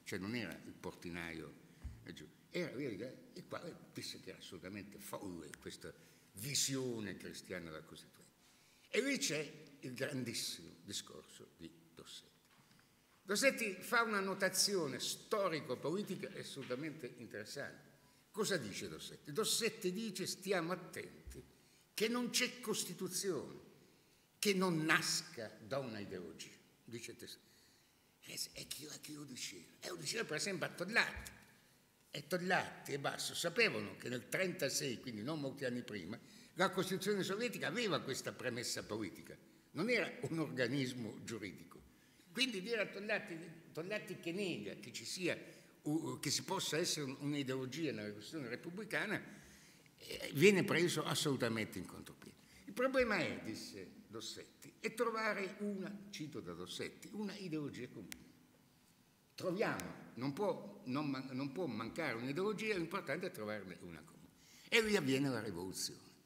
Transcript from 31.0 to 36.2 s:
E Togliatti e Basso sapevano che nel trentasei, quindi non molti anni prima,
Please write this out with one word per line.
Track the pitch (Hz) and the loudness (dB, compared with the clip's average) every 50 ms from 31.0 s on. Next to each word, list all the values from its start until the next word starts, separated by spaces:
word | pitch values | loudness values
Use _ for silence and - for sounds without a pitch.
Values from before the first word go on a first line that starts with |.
| 175 - - - - - - - - - - - - - - - _ _ _ _ - - - | 6 6 2 -6 -8 -10 -12 -14 -20 -20 -20 -20 -20 -20 -20 -20 _ _ _ _ -16 -8 -8
E | 151 - | -8 0
Togliatti | - 185 175 175 185 185 156 110 - - - - - | 0 0 2 4 6 6 6 4 2 -6 -8 -4 -2
e | 135 143 | -2 0
Basso | 139 135 - - - - - | 0 0 0 0 -2 -2 -2
sapevano | - - 170 - 240 226 196 131 107 104 98 95 | 0 0 2 6 6 6 6 6 2 -2 -2 -6
che | - - 123 | -4 -2 -2
nel | 123 123 - - | -2 -2 0 0
trentasei, | - 156 185 185 160 - 147 135 123 - 151 139 113 - | 2 2 2 2 2 2 2 2 4 2 2 2 -2 -2
quindi | - 131 113 104 | -4 -6 -4 -2
non | 104 135 165 156 | -2 0 0 0
molti | 139 135 127 - 135 | 0 -2 -2 0 0
anni | 123 120 123 | 0 0 0
prima, | - - 104 101 82 90 117 - | -2 -4 -6 -4 -4 -4 -6 -8